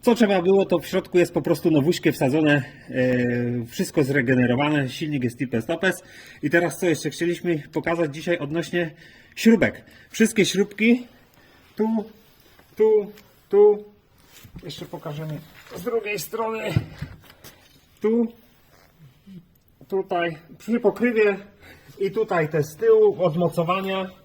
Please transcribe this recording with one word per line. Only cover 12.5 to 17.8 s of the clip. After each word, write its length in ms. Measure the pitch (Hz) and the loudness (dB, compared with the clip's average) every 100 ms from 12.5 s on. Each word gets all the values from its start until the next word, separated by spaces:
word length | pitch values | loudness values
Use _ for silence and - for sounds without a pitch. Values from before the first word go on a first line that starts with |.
| _ _ - | _ _ 0
tu, 360 | 220 214 202 - - _ _ | 2 2 0 -12 -20 _ _
tu, 360 | 202 208 208 - _ _ _ _ - - - | 6 6 6 -4 _ _ _ _ -20 -20 -20
jeszcze 200 | - - | -18 -16
pokażemy 540 | - 165 160 147 156 151 - - - - | -14 -14 -12 -10 -10 -10 -14 -20 -18 -10
z 60 | |
drugiej 360 | 190 226 208 208 | -6 -4 -4 -8
strony, 520 | - 226 226 220 214 160 - - - - - - - - _ _ | -8 -6 -6 -4 -4 -4 -4 -14 -16 -16 -20 -20 -20 -20 _ _